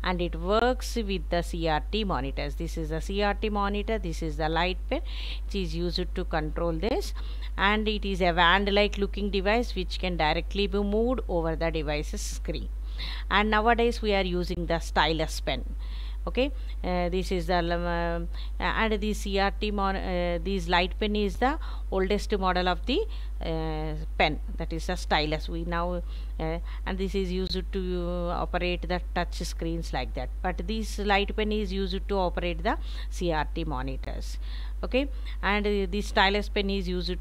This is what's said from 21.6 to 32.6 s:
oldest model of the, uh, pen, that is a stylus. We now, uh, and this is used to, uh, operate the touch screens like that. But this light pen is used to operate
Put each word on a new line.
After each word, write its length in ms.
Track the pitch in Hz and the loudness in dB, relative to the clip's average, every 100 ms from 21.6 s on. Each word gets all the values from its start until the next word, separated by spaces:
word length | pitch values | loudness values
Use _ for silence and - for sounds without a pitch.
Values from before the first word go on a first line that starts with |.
| - - - | -4 -6 -2
oldest 400 | 190 185 202 - 208 | 0 2 2 0 0
model 300 | 190 180 185 | 2 2 2
of 160 | 175 - | 0 2
the, 200 | 302 440 - - - | 2 0 -4 -6 -4
uh, 540 | - 160 160 156 156 156 156 - | -2 -2 -2 -2 -2 -4 -4 2
pen, 220 | 175 139 - - | 2 2 -4 -4
that 160 | 165 | -4
is 160 | 165 - | -4 -2
a 80 | 180 | -4
stylus. 540 | - 170 151 156 - | 2 2 2 0 -2
We 160 | 170 170 | -4 -2
now, 360 | 170 175 180 - - - - | 0 0 -2 -4 -6 -6 -4
uh, 200 | 160 170 - - - | -2 -2 -4 -4 -4
and 120 | 185 | -2
this 160 | 190 | 0
is 160 | 196 185 | 0 0
used 320 | 185 185 185 185 | 0 0 -2 -2
to, 360 | 196 180 180 175 | -2 0 0 0
uh, 320 | 175 175 175 | 0 0 0
operate 460 | 165 175 180 180 165 | 0 0 0 0 0
the 140 | 175 - | -2 0
touch 220 | - 170 - | -2 -2 -2
screens 500 | 175 - 165 165 160 | -4 -2 -2 -2 -2
like 220 | 143 127 | -2 -2
that. 160 | - 127 - | -4 -4 -2
But 240 | 185 180 180 | -2 0 -2
this 320 | 220 214 - | -2 -2 -2
light 380 | 202 196 202 - | 4 4 4 0
pen 160 | 214 | 0
is 220 | 214 202 | 0 0
used 340 | 190 190 190 - | 0 0 -2 0
to 100 | 196 | 2
operate 460 | 180 170 175 165 | 2 0 -2 0